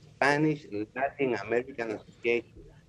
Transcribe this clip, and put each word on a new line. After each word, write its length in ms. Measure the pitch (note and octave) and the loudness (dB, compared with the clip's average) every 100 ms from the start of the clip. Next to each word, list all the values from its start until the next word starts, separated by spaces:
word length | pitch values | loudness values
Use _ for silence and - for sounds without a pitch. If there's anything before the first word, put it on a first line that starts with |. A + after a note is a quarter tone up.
Spanish 640 | - - C3 D3 D#3 D3 - G#2 G#2+ | -12 0 2 4 2 0 -4 -8 -6
Latin 420 | B2+ C#3 - C3 A2 | -2 -2 0 0 0
American 540 | G2+ A#2 C3 C3+ A#2 | 0 -2 -2 -4 -6
Association, 720 | G#2 - - A#2+ A#2+ - - - - | -6 -10 -6 0 0 -2 -14 -20 -20